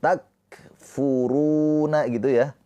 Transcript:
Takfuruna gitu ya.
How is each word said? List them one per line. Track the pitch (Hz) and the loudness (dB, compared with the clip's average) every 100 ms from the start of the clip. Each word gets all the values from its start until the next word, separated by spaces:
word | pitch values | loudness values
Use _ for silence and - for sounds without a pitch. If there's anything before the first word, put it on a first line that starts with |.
Takfuruna | 151 175 - _ _ - - _ - - 139 131 123 131 151 151 151 151 151 151 127 | 0 -2 -4 _ _ -20 -20 _ -18 -4 -2 0 0 0 0 0 0 0 0 0 -2
gitu | 117 117 | -2 0
ya. | 139 143 - | 2 0 -4